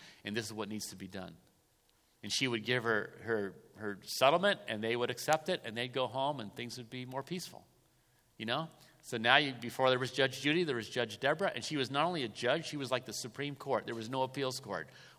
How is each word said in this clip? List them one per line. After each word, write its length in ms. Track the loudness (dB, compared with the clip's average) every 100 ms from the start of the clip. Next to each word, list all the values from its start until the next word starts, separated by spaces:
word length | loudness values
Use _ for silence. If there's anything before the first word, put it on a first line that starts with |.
| -18 -12
and 120 | -4 -4
this 100 | -4
is 60 |
what 160 | -6 -6
needs 200 | -6 -8
to 60 | -10
be 120 | -12
done." 280 | -10 -12 -14 _ _ _ _ _ _ _ _
And 80 | -6
she 160 | 0 0
would 180 | 0
give 180 | 2 2
her, 320 | 4 2 0 -8
her, 320 | -2 0 0 -6 -16 -10
her 220 | -8 -8
settlement, 580 | -8 4 6 6 4 0 -4
and 160 | -4
they 100 | 0
would 160 | 0 0
accept 380 | -2 0 0 2
it, 140 | -4
and 120 | -4 -6
they'd 160 | -4
go 140 | -2 -2
home, 340 | 0 -2 -2
and 140 | -6
things 220 | -8 -10 -10
would 140 | -10
be 160 | -10 -8
more 160 | -8
peaceful. 420 | -6 -8 -8 -14 -20 _ _ _ _ _ _ -8
You 100 | -2
know? 220 | -2 -2 -10 -20 -20
So 140 | -8 0
now, 200 | 8 8
you, 180 | 8
before 340 | 0 -6 4 6
there 100 | 6
was 120 | 2
Judge 320 | 2 2 4
Judy, 220 | 2 4
there 120 | 2 0
was 120 | -2
Judge 280 | -2 -2 0
Deborah, 320 | 2 2 0
and 100 | -2
she 140 | -4 -2
was 120 | 0
not 140 | 2
only 200 | 2 0
a 40 | -4
judge, 380 | 0 2 2 0
she 100 | -6
was 140 | -2
like 160 | -2 -2
the 80 |
Supreme 400 | -6 -8 -6 -6
Court. 320 | -6 0 0 0
There 80 |
was 160 | -4 -4
no 140 | -2
appeals 360 | -2 -2 -4 -4
court. 300 | -6 -6 -6 -14 -20